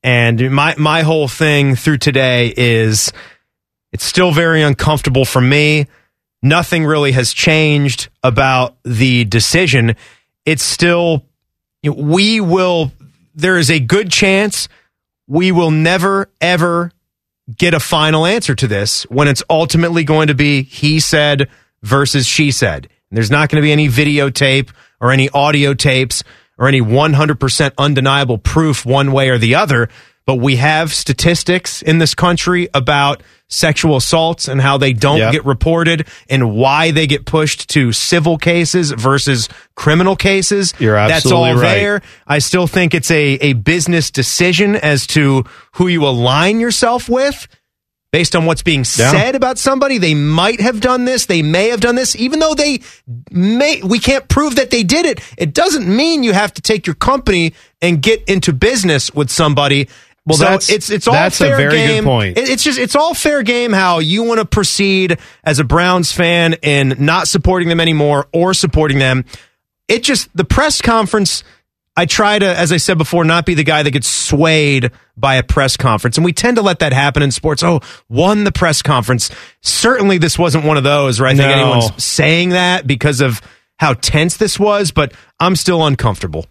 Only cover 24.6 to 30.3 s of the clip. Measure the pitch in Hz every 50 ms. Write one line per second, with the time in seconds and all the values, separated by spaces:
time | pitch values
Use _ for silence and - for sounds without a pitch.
24.6 | 135 - - _ _ _ _ _ 120 120 131 135 131 139 - 143 143 147 151 147
25.6 | 143 139 139 127 - 143 131 131 131 117 - - - - - _ _ _ _ -
26.6 | 120 135 139 131 120 107 117 135 147 160 147 135 156 151 151 120 - 131 - -
27.6 | 156 139 - - 139 147 147 135 131 135 139 139 139 123 117 107 - - - 156
28.6 | 160 156 143 - - 120 131 139 139 139 135 135 135 131 127 120 110 113 123 160
29.6 | 208 156 143 120 120 110 - - - _ _ _ _ -